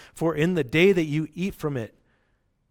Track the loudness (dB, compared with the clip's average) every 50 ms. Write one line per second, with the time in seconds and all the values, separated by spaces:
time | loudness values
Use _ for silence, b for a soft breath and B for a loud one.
0 | B B B -4 -2 -2 0 0 0 0 0 0 -2 0 2 4 4 6 4 4
1 | 0 -2 -2 -4 -4 -4 -6 -8 -8 -8 -8 -6 -8 -6 -6 -6 -8 -10 -12 _
2 | _ _ _ _ _ _ _ _ _ _ _ _ _ _